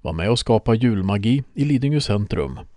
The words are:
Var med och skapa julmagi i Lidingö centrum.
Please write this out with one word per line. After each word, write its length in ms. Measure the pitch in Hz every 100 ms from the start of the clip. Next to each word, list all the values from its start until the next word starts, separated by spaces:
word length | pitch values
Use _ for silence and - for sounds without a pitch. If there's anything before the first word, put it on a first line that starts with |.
Var 120 | -
med 180 | 80 95
och 80 | 120
skapa 360 | - 110 -
julmagi 680 | 113 123 104 95 101 104 139 127
i 100 | -
Lidingö 360 | 143 135 139 151
centrum. 600 | - 104 104 98 69 - -